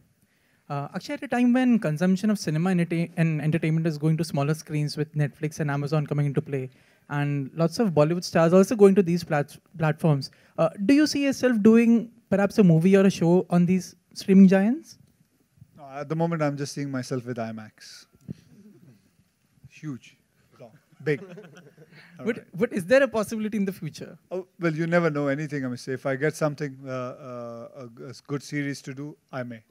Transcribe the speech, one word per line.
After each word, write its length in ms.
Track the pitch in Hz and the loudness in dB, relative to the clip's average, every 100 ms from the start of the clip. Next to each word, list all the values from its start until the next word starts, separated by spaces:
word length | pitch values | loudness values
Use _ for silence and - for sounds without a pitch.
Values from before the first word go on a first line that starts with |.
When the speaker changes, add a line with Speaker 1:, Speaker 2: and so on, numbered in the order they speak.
| _ _ _ _ _ _ - | _ _ _ _ _ _ -12
Speaker 1:
Uh, 180 | 143 143 190 | -10 -8 -12
Akshay, 180 | - | -10
at 100 | 294 | -10
a 40 | 277 | -6
time 260 | 240 247 | 0 2
when 240 | 247 254 233 | 2 2 2
consumption 520 | 156 151 185 185 214 | 0 0 0 0 0
of 100 | 208 | -2
cinema 320 | - 156 180 | -2 -2 0
and 80 | 180 | 0
enta-, 320 | 170 170 170 - | 0 -2 -4 -2
and 240 | 165 151 | -2 0
entertainment 440 | 156 165 160 160 165 | -2 -2 0 0 -2
is 120 | 147 | -2
going 200 | 156 160 | 0 0
to 60 | |
smaller 300 | 165 147 139 | -2 -2 -2
screens 440 | 156 - 151 147 151 | -4 -6 -4 -4 -4
with 160 | 147 | -6
Netflix 460 | 151 147 - 151 - | -4 -6 -4 -10 -6
and 100 | 151 | -4
Amazon 380 | 143 143 156 143 | -4 -2 -2 -2
coming 180 | 147 143 | -2 -2
into 160 | 139 | -2
play, 280 | - 139 127 _ _ _ - | -4 -6 -8 _ _ _ -8
and 420 | 143 143 143 135 | -4 -2 -2 -4
lots 260 | 156 165 170 | -2 -2 0
of 120 | 226 | 0
Bollywood 320 | 151 151 175 | 2 2 0
stars 300 | - 185 165 | -2 2 4
also 220 | 185 196 233 | 6 4 6
going 200 | 196 196 | 6 6
to 80 | |
these 200 | 175 170 | 2 0
plat-, 320 | - 151 143 - _ 165 | -2 -4 -4 -8 _ -4
platforms, 540 | 160 151 170 143 135 _ _ - | -2 0 0 0 -2 _ _ -2
uh, 120 | 165 - 196 | -2 0 2
do 80 | |
you 120 | 277 302 | 4 4
see 180 | 285 | 0
yourself 380 | 277 262 247 233 | -2 0 0 4
doing 500 | 208 226 233 233 - - - | 6 6 6 2 0 -10 -4
perhaps 280 | 196 202 214 | 0 0 4
a 60 | |
movie 340 | 185 160 180 196 | 6 6 6 6
or 80 | 196 | 6
a 40 | |
show 360 | - 165 180 180 | 4 2 2 2
on 160 | 175 175 | 2 2
these 300 | 185 - - _ | 0 -4 -18 _
streaming 340 | - - 190 190 | -8 4 8 8
giants? 500 | 190 202 294 - - _ _ _ _ _ _ - - | 8 2 -2 -6 -20 _ _ _ _ _ _ -20 -20
Speaker 2:
No, 80 | 139 | -14
at 240 | 135 143 | -10 -6
the 60 | 160 | -2
moment, 260 | 170 170 | -2 0
I'm 160 | 151 143 | -2 -2
just 160 | 143 | -6
seeing 180 | - 143 | -8 -6
myself 340 | 135 123 131 120 | -6 -6 -6 -6
with 120 | 120 | -8
imax. 680 | 113 110 107 _ - - - _ - - _ - 202 - _ - _ _ _ _ _ _ - | -8 -10 -16 _ -20 -20 -20 _ -18 -18 _ -20 -20 -20 _ -20 _ _ _ _ _ _ -20
Huge. 480 | - 156 123 - _ _ _ _ _ | -16 -12 -12 -14 _ _ _ _ _
Long. 120 | 120 _ _ - | -20 _ _ -10
Big. 180 | 143 143 | -4 -4
Speaker 1:
<laughs> 1000 | 190 175 180 - - _ - - - - | -6 -20 -20 -20 -20 _ -20 -20 -20 -12
Speaker 2:
All 60 | 202 | -8
Speaker 1:
But, 120 | - | -8
Speaker 2:
right. 100 | - 165 | -8 -6
Speaker 1:
but 180 | 233 | -4
is 120 | - 170 | -4 0
there 180 | 262 | 2
a 40 | 269 | 2
possibility 500 | 220 202 220 214 214 | -2 -6 -6 -6 -4
in 60 | |
the 80 | 196 | -4
future? 460 | 185 156 - - 165 - | -6 -10 -12 -18 -20 -14
Speaker 2:
Oh, 160 | 180 185 - | -12 -12 -6
well, 140 | 170 | -4
you 120 | 156 165 | -2 0
never 240 | 175 170 | 2 2
know 180 | 147 143 | 0 -2
anything, 360 | 139 156 147 | -4 -6 -6
I 40 | 131 | -8
mean, 80 | 120 | -8
say, 160 | - | -8
if 120 | 127 143 | -8 -6
I 120 | 135 | -2
get 180 | 151 151 | -2 -2
something, 420 | 156 143 147 135 135 | -4 -4 -10 -12 -12
uh, 40 | |
uh, 920 | 131 123 - 139 123 120 117 117 - | -10 -10 -12 -16 -14 -14 -14 -18 -18
a 40 | 123 120 | -20 -18
g-, 60 | |
a 60 | 147 | -18
s-, 120 | 123 | -18
good 220 | - 143 | -10 -10
series 380 | - 147 143 139 | -8 -6 -6 -8
to 120 | - | -12
do, 220 | 131 147 - _ | -14 -14 -18 _
I 120 | 135 | -12
may. 200 | 123 113 _ | -10 -12 _